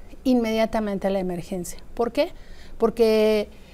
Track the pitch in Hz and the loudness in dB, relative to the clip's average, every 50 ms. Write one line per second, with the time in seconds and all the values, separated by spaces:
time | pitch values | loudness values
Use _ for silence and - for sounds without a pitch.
0 | - - - - - 269 254 240 226 220 220 220 226 220 240 226 214 208 202 190 | -12 -16 -12 -4 2 4 4 4 4 2 2 2 2 2 2 0 0 -2 -2 0
1 | - 190 196 196 185 180 175 175 160 - 196 185 175 - - - - - - - | 0 0 0 0 -2 -2 -4 -6 -6 -6 -6 -6 -6 -8 -10 -12 -12 -8 -4 -2
2 | 233 240 - 294 302 359 - - - - - - - - - - 226 226 214 - | -2 0 0 0 0 0 -2 -10 -16 -16 -16 -16 -14 -12 -4 0 0 2 4 4
3 | 226 220 220 220 214 214 214 214 208 - - - - - | 4 4 6 6 6 4 4 2 0 -4 -8 -18 -20 -18